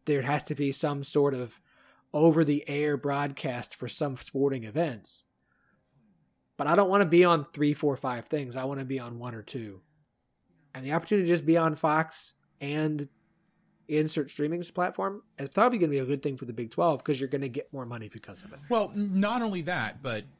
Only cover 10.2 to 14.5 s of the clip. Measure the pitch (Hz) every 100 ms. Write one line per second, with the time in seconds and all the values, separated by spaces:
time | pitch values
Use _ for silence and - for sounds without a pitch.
10.2 | _ _ _ _ _ 131 135 160 - 208
11.2 | 170 175 147 165 160 151 156 156 160 -
12.2 | - _ _ - 139 151 156 151 143 _
13.2 | _ _ _ _ _ _ - 151 156 156
14.2 | 135 - 151